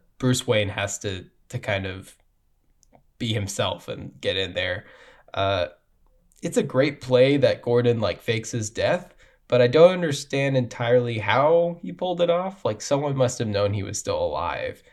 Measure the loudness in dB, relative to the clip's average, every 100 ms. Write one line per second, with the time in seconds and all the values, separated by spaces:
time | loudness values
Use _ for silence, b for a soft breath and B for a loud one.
0 | _ -2 0 0 2 0 0 -2 -6 -6
1 | -6 -8 -10 _ -12 -10 -4 -4 -4 -10
2 | -16 -20 _ _ _ _ _ _ _ _
3 | _ -8 -4 -4 -4 -4 -4 -4 -10 -12
4 | -12 -8 -4 -4 -4 -4 -4 -6 -12 B
5 | B B B -4 0 0 -4 -8 _ _
6 | _ _ _ -10 -4 -2 0 0 0 -2
7 | 0 4 6 6 2 2 0 2 4 2
8 | 0 -4 -2 -4 -2 -6 -6 -2 0 0
9 | -4 -20 b b -2 2 4 8 8 6
10 | -2 -4 -4 -2 0 0 -2 -4 2 2
11 | 2 -4 0 2 4 4 2 -4 -12 -8
12 | -4 0 0 0 -2 -6 -6 -4 -2 -2
13 | 0 0 0 0 -2 0 0 -2 -4 -6
14 | -4 -2 -2 -2 -4 -4 -8 -10 _